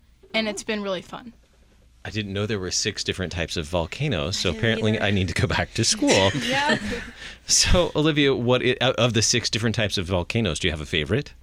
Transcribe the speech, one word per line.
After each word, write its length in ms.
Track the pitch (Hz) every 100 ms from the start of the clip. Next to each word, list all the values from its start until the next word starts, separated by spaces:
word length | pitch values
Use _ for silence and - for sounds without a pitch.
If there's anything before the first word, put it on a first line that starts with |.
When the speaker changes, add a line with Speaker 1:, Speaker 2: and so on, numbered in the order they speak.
| _ _ -
Speaker 1:
and 140 | 220 220
it's 160 | 202
been 180 | - 214
really 180 | 202 180
fun. 320 | - - 247 - _ _ _ _ _ _
Speaker 2:
I 60 | -
didn't 220 | 107 104
know 120 | 98
there 140 | 104 107
were 140 | 90
six 320 | - 110 -
different 260 | - 92 92
types 260 | 90 80 -
of 100 | 76
volcanoes, 680 | 87 82 - 147 98 73 98
so 120 | 95
Speaker 3:
I 40 |
didn't 40 | 80
Speaker 2:
apparently 340 | 117 110 110
Speaker 3:
either. 100 | 110
Speaker 2:
I 60 | 101
need 160 | 101 92
to 60 | -
go 60 | 104
back 280 | 78 90
to 100 | -
school. 480 | 117 - 285 160 196 -
Speaker 3:
<laughs> 40 |
Yeah. 320 | 233 262 294 - 208 - - - - - -
Speaker 2:
So, 460 | - - 185 170
Olivia, 400 | - 151 151 143
what 260 | 110 120 127
i-, 120 | - 123
out 160 | 123 -
of 160 | 120
the 100 | 113
six 260 | 104 120 -
different 280 | - 113 107
types 200 | 107 -
of 100 | 87
volcanoes, 520 | 95 85 113 110 76
do 80 | 87
you 60 |
have 80 | 78
a 60 | 76
favorite? 480 | 85 71 110 147 -